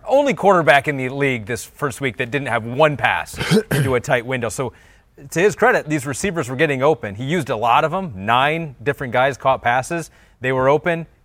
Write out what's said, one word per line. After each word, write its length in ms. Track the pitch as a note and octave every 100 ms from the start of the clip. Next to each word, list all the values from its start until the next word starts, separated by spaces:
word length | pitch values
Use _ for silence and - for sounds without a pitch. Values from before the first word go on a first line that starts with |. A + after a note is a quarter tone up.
| -
Only 260 | C4+ C#4+
quarterback 540 | F3 G3 F3+ D#3 C#3+ D3+
in 80 | C#3
the 140 | B2+
league 360 | C#3 C#3 B2 G#2+
this 180 | A#2 -
first 340 | - D3 -
week 160 | C#3 -
that 140 | B2
didn't 160 | C#3+ C3+
have 160 | A#2
one 320 | A2+ B2 D#3 C#3
pass 420 | A#2+ F2+ - - - G3+
<coughs> 140 | -
into 240 | C#3+ C3+ B2
a 40 |
tight 260 | C3 B2+ A#2
window. 220 | C3 A2+
So, 240 | - B2 - - _ _ - C#3+
to 80 | D#3+
his 140 | G3+ -
credit, 320 | A#3 G3 D3
these 160 | D3+ C#3
receivers 420 | C3 G3+ E3+ A#2+
were 60 | C3
getting 260 | D#3+ C3+
open. 340 | C#3 D3+ G#2+ G2+
He 100 | C3+
used 240 | F3 C#3+
a 60 | A2+
lot 260 | A#2 C3
of 80 | D#3
them. 220 | F#3 F#3 F#2+
Nine 600 | G2+ A#2+ C#3+ D#3+ D#3+ A#2+
different 300 | A#2 - C3
guys 260 | B2 C3+ C3
caught 240 | C3+ B2
passes. 480 | A#2+ B2+ B2+ E3+ D#3 _ _ _
They 100 | B2+
were 140 | C3 C3
open. 360 | D3 F3+ E3 D#3+ _